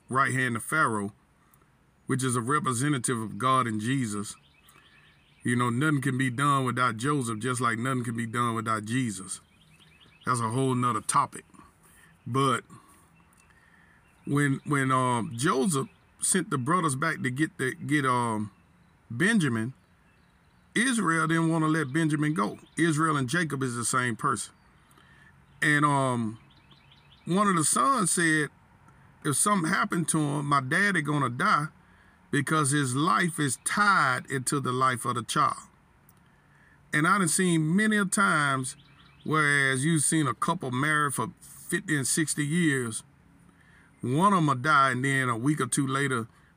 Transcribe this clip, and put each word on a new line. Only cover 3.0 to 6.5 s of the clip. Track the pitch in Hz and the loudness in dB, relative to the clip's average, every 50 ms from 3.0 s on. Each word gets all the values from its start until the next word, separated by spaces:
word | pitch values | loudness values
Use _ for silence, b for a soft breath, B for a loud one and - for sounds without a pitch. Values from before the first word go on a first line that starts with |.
| 113 - 127 113 | -2 -2 -4 -4
of | 113 104 98 98 | -4 -8 -6 -2
God | 123 131 131 131 123 | 0 2 2 2 2
and | 117 107 107 | 0 -2 -4
Jesus. | 104 120 135 139 123 107 104 104 104 - - - _ _ _ _ b b b b b b b b b b b b b b b b | -2 -2 -2 -2 -2 -4 -6 -6 -8 -10 -12 -18 _ _ _ _ b b b b b b b b b b b b b b b b
You | - 117 120 | -4 -2 0
know, | 120 123 120 | 0 0 0
nothing | 117 123 151 160 151 139 | 0 0 0 0 0 0
can | 127 139 127 127 | 0 -2 0 0
be | 135 131 | -2 -2
done | 120 120 143 147 | -2 0 0 2